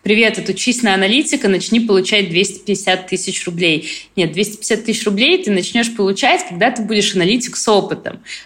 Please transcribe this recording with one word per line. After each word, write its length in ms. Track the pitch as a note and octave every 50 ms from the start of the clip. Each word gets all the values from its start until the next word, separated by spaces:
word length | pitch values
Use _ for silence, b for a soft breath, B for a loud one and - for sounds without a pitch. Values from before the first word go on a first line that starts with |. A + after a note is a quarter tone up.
| -
«Привет, 360 | G3 G#3+ G#3+ A3+ A3 A3 -
отучись 440 | - - F#3+ - - B3 A#3+ - A#3+
на 100 | G#3 F#3+
аналитика, 560 | F#3+ F#3+ G3 A3 C#4 D4+ - - - - G3+
начни 320 | F#3+ F3+ F#3 - A3 A#3
получать 480 | A#3 A3 G3+ F#3+ F#3 F#3 A3 G#3 G3+ F3
двести 300 | E3 F3 G3 F#3+ - -
пятьдесят 480 | - - G3 F#3+ - - F#3 F#3 F#3
тысяч 400 | - F#3+ F#3 - - F#3 - -
рублей». 420 | F3+ F3 E3+ F3+ E3+ D#3+ D3 D3+ B B B B B B
Нет, 160 | - F3 D#3+ D3
двести 260 | F3 G#3 G3+ - -
пятьдесят 260 | - - A3+ G#3+ -
тысяч 220 | - G#3+ - -
рублей 360 | G3 G3 F#3+ A#3+ D4 F4+ F#4 F#4
ты 80 | G#3+
начнёшь 460 | G3+ F3+ F#3 - - A#3 A#3 A#3 -
получать, 500 | - G3+ F#3+ G3 G3 - G#3 E4+ F4 -
когда 240 | - F#3 E3+ G#3 B3
ты 120 | A#3+ A#3+ G#3+
будешь 320 | G3 A3 G#3 F#3+ - -
аналитик 420 | F#3 E3+ F3+ A3+ B3 A#3+ - -
с 100 | - - -
опытом. 520 | G#3+ G3 F#3 - D#3+ - - - - - B B B B B